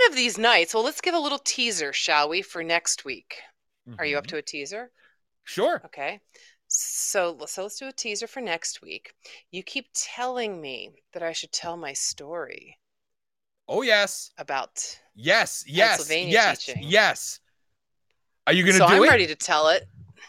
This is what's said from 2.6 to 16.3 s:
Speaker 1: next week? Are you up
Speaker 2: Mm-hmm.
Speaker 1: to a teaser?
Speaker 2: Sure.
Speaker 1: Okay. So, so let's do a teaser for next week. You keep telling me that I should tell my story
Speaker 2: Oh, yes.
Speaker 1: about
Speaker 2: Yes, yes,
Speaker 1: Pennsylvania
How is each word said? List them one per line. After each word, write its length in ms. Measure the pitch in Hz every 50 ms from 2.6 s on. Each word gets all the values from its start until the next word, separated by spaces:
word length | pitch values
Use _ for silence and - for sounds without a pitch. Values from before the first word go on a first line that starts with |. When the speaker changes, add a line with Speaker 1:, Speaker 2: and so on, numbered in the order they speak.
| 165
Speaker 1:
next 420 | 165 170 170 - - - - -
week? 320 | 139 123 95 - - - - - - _ _ _ _ _ _ _ 123 117 -
Are 60 | 165
you 120 | 147 143 143
up 80 | 143
Speaker 2:
Mm-hmm. 40 | 165
Speaker 1:
to 60 | 165 151
a 40 |
teaser? 500 | 147 - - 147 139 139 196 220 247 247 _ _ _ _ _ _ _ _ _ _ _
Speaker 2:
Sure. 380 | - - 170 214 320 349 - -
Speaker 1:
Okay. 340 | - - 147 139 151 196 208 _ _ _ _ - - _ _ _ -
So, 680 | - - - - - - - - - 202 180 175 165 143 151
so 180 | 160 - 190 190
let's 140 | 208 - -
do 80 | - -
a 40 | -
teaser 340 | - - 233 208 202 226 226
for 140 | - 269
next 400 | 247 202 165 165 - - - -
week. 320 | - 80 80 - - - - _ - - - - _ _
You 120 | - 185 190
keep 220 | - - - - _ -
telling 680 | - - - - - 247 254 254 247 233 214 190 170
me 320 | 151 135 131 113 95 95 - _ _ _ -
that 100 | 180 170
I 80 | 165
should 220 | 160 - - - -
tell 240 | - - 170 170 165
my 160 | 160 139 139
story 840 | - - - - - 147 143 170 170 151 127 - - - - 160 _ _ _ _ _ _ _ _ _ _ _ _ _ _ _ _ _ _ -
Speaker 2:
Oh, 120 | 151 196 269
yes. 480 | 240 214 208 202 190 - - - - - -
Speaker 1:
about 600 | 151 - 143 135 120 - _ - - - - - _ _ _
Speaker 2:
Yes, 480 | 107 117 156 196 226 - - - - - 135
yes, 300 | 143 175 220 226 196 -
Speaker 1:
Pennsylvania 340 | 151 147 156 165 180 175